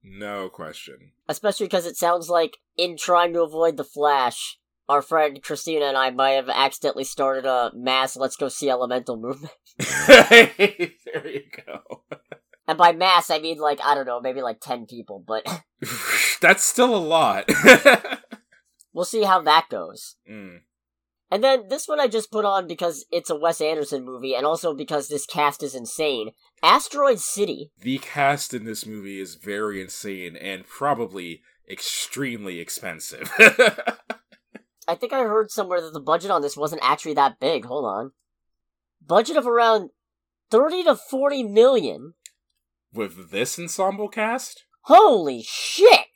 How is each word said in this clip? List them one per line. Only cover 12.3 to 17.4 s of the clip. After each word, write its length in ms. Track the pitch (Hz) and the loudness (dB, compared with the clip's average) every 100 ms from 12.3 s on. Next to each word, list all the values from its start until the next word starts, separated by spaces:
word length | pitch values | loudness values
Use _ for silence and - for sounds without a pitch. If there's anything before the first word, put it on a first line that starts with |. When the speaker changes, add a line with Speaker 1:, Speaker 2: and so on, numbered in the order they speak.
| - _ _ - | -20 _ _ -8
Speaker 2:
And 80 | 160 | 4
by 140 | 175 | 4
mass, 380 | 165 185 175 - | 4 4 4 2
I 80 | 156 | -4
mean, 200 | 160 156 | -4 -4
like, 200 | 151 143 | -2 0
I 100 | 139 | 0
don't 120 | 143 127 | 0 -2
know, 140 | 123 | -6
maybe, 220 | 127 131 | -6 -6
like, 160 | 127 113 | -8 -8
ten 260 | - 123 110 | -10 -10 -10
people, 360 | 120 110 101 | -18 -18 -20
but 200 | 90 110 - 170 _ _ | -8 -8 -6 -12 _ _
<laughs> 220 | - 120 - | -12 -10 -4
Speaker 1:
<laughs> 320 | - - - | -2 -2 4
That's 240 | 185 190 | 4 6
still 300 | - - 254 | 2 2 2
a 40 | 214 | 0
lot. 500 | 160 165 131 98 | 0 2 2 0